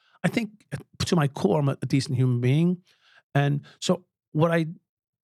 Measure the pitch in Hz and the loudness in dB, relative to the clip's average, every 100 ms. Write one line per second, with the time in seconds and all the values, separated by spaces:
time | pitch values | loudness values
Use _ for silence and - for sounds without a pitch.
0 | _ _ - - 214 - _ - - - | _ _ -4 -2 -4 -8 _ -14 -12 -10
1 | - 175 139 - 196 165 139 - 127 143 | -2 0 0 0 0 2 0 -2 -2 -2
2 | 131 131 127 120 123 143 170 180 - _ | -2 0 0 0 2 2 2 0 -8 _
3 | _ _ _ 143 143 143 - - - 180 | _ _ _ -2 0 -2 -6 -8 -4 -4
4 | - _ _ 151 165 170 160 170 _ _ | -6 _ _ 0 2 2 -2 -6 _ _
5 | _ _ | _ _